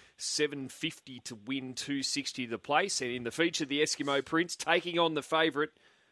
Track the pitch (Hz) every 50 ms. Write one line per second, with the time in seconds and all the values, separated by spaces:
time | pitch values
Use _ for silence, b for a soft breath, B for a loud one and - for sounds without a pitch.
0 | b b b - - - - 151 151 143 143 143 131 123 - - 160 160 - -
1 | _ 135 127 120 - - 120 104 101 117 139 135 131 127 123 - - 143 143 139
2 | 131 - - 143 135 - - 135 123 113 113 107 - - 143 160 196 202 - -
3 | 127 120 123 123 117 117 - 156 170 175 165 - 151 131 143 147 151 - - -
4 | 139 139 139 139 131 - 160 160 175 175 - - - 156 170 175 170 180 165 170
5 | 170 165 156 147 - - 160 160 160 160 131 143 156 151 - _ _ _ _ _
6 | _ _